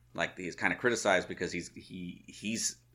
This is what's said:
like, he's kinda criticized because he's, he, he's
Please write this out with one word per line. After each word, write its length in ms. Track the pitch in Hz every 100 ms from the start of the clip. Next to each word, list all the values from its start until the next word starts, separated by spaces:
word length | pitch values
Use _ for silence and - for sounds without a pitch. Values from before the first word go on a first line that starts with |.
| _
like, 240 | - 82 -
he's 180 | 90 -
kinda 200 | 98 90
criticized 520 | 123 113 104 90 -
because 240 | 92 87
he's, 200 | 87 82
he, 500 | - - 92 87 - -
he's 480 | - 104 110 - - _